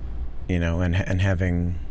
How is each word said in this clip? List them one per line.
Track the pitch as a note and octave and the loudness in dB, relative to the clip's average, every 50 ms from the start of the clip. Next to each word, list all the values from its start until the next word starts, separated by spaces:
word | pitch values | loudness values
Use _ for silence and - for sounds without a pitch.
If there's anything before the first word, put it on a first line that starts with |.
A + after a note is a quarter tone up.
| - - - - - - - - - | -6 -6 -6 -4 -4 -4 -4 -4 -2
you | - F2+ F2 | -2 0 0
know, | E2+ E2+ E2 F2 | 2 0 2 2
and, | F2+ F2 F2 | 2 2 2
and | F2+ - E2+ F#2+ F2+ | 2 0 0 0 2
having | G2 G2 F#2+ E2+ F#2+ F2+ F2 F2 F2 F2 E2+ - - - | 2 2 2 2 2 2 2 2 0 0 -2 -2 -4 -6